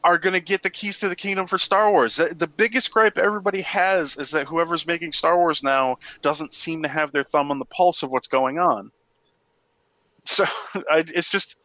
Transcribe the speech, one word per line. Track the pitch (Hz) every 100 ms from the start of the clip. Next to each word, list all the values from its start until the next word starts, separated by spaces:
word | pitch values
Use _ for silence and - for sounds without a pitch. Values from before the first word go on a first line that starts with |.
are | 170 175
gonna | 185 185
get | 165 190
the | 185
keys | - 208 196
to | 202
the | 175
kingdom | 202 190 185
for | 190
Star | - 196 214
Wars. | 185 117 -
The, | 165 165
the | 160
biggest | - 220 240 -
gripe | 220 220 -
everybody | 196 214 196 190
has | - 208 185 190 147 -
is | 131
that | 156 143
whoever's | 165 170 170 160
making | 165 165
Star | - 160 175
Wars | 170 151
now | 139 135 131 127 - -
doesn't | 143 147 151
seem | - - 160
to | 151
have | 156 151
their | 143
thumb | 135 151 143
on | 139
the | 131
pulse | - 180 165
of | 135
what's | 127 -
going | 131 131 151
on. | 175 113 98 _ _ _ _ _ _ _ _ _ _ _ _ _ -
So, | - 185 -
<laughs> | - 190 -
I, | 160 165
it's | 175 170
just | 196 - -